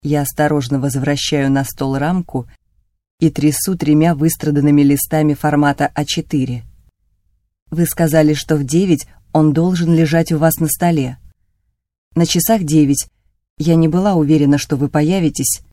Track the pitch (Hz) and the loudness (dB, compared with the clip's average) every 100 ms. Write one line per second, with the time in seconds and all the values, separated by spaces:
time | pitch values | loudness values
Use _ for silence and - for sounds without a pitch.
0 | 147 147 139 - 151 151 123 139 139 135 | -2 -2 -4 -2 0 0 -2 -2 -2 -4
1 | 135 143 - 147 139 139 135 - 135 135 | -4 -4 -2 -2 0 0 -2 -6 -6 -4
2 | 147 185 175 135 117 _ _ _ _ _ | -2 -4 -4 -8 -10 _ _ _ _ _
3 | _ _ 160 147 151 143 - 185 151 151 | _ _ -2 0 -2 -2 -4 -4 2 2
4 | 165 151 156 - 156 147 147 147 143 139 | 2 2 -2 -2 -2 0 2 4 4 2
5 | - 156 151 143 151 147 147 143 143 - | -2 -2 0 0 -2 0 0 0 -4 -4
6 | 147 - 160 151 127 123 - - _ _ | -6 -6 -4 -4 -4 -8 -12 -20 _ _
7 | _ _ _ _ _ _ _ 156 170 - | _ _ _ _ _ _ _ -2 -2 0
8 | 165 160 151 147 - 156 135 160 196 156 | 2 4 4 0 -2 -2 0 0 2 0
9 | - - _ 160 156 143 175 180 165 165 | -2 -20 _ 0 2 2 0 0 0 2
10 | 160 165 160 160 160 - 160 - 175 165 | 2 0 0 0 0 0 -4 -2 0 0
11 | 127 131 - _ _ _ _ _ _ _ | -2 -8 -20 _ _ _ _ _ _ _
12 | _ - 165 180 170 226 160 156 143 139 | _ -2 0 0 0 0 2 2 2 0
13 | - _ _ _ _ _ 156 165 160 170 | -4 _ _ _ _ _ 0 2 2 2
14 | 196 180 147 156 143 143 - 139 143 156 | 0 0 2 2 4 0 0 -4 -2 -2
15 | 151 190 160 - 147 - - | 0 0 -2 -2 -6 -6 -10